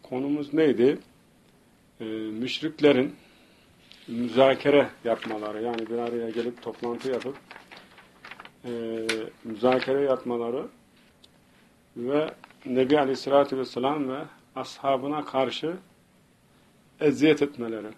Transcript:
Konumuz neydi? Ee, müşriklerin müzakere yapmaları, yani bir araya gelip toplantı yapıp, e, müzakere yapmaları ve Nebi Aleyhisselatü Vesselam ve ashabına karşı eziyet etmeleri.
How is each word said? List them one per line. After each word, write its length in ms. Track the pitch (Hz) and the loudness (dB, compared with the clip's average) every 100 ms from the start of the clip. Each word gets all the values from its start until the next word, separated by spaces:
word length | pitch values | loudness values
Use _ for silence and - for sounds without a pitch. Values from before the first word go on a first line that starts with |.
Konumuz 500 | - 127 139 147 143 | -8 -6 -2 -2 0
neydi? 460 | 151 156 110 123 160 - _ _ _ _ _ _ _ _ _ | 2 4 6 4 4 -6 _ _ _ _ _ _ _ _ _
Ee, 40 | 110 | -8
müşriklerin 1080 | 110 110 110 123 - 156 156 143 127 127 - - _ _ _ _ _ _ - - | -8 -8 -8 -8 -6 -6 2 4 6 2 -4 -20 _ _ _ _ _ _ -20 -10
müzakere 840 | 117 120 113 135 127 143 143 123 - | -6 -2 4 4 4 4 4 4 -2
yapmaları, 580 | 117 113 117 107 107 107 | -2 -2 -2 -6 -6 -6
yani 280 | 117 117 110 | -4 -6 -6
bir 80 | 117 | -6
araya 320 | 117 120 117 | -4 -4 -4
gelip 320 | 113 117 120 | -4 -4 -6
toplantı 500 | 117 107 120 120 131 | -12 -8 -6 -6 -4
yapıp, 260 | 120 - - _ - - - - - - _ - - - _ 123 | -4 -6 -12 _ -20 -20 -20 -20 -20 -20 _ -20 -20 -20 _ -10
e, 60 | 117 113 113 113 113 - - | -8 -6 -6 -4 -6 -8 -12
müzakere 580 | 117 107 123 127 127 139 | -12 0 2 2 2 0
yapmaları 680 | 143 127 120 120 117 131 226 _ _ _ _ _ _ _ _ _ _ _ _ - | 2 0 0 -4 -2 -4 -8 _ _ _ _ _ _ _ _ _ _ _ _ -8
ve 360 | 120 147 156 - - - - | -2 0 0 -6 -20 -16 -2
Nebi 340 | 127 131 147 | 2 4 4
Aleyhisselatü 580 | 135 127 - 139 143 135 | 4 -2 4 4 4 0
Vesselam 520 | 123 - 131 151 131 | -4 -2 -2 -2 -4
ve 100 | 135 156 - _ 135 | -6 -10 -18 _ -12
ashabına 720 | 123 - 139 135 139 151 143 | -12 -4 0 0 0 -6 -2
karşı 520 | 131 127 - 156 185 - _ _ _ _ _ _ _ _ _ _ _ | 0 0 -2 -6 -6 -14 _ _ _ _ _ _ _ _ _ _ _
eziyet 420 | 151 123 151 147 | 0 4 4 4
etmeleri. 480 | 143 - 117 110 104 | 2 -2 -8 -8 -10